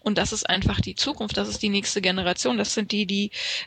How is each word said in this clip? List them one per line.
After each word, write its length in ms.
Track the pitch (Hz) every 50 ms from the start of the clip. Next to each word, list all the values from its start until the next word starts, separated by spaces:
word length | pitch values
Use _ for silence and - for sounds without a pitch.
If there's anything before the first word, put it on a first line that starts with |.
Und 160 | - 214 208
das 160 | - 202 - -
ist 160 | 214 - -
einfach 320 | 185 190 190 202 202 185
die 140 | 190 190 180
Zukunft, 420 | - - - - - 220 208 -
das 120 | - 202 214
ist 140 | 202 - -
die 60 | 208
nächste 320 | 202 202 196 - - 208
Generation, 560 | 185 185 185 190 185 180 180 - - 247 247
das 160 | 220 202 - -
sind 200 | 220 214 190 -
die, 120 | 208 214
die, 260 | 185 202 202 202 208 - - - - - - -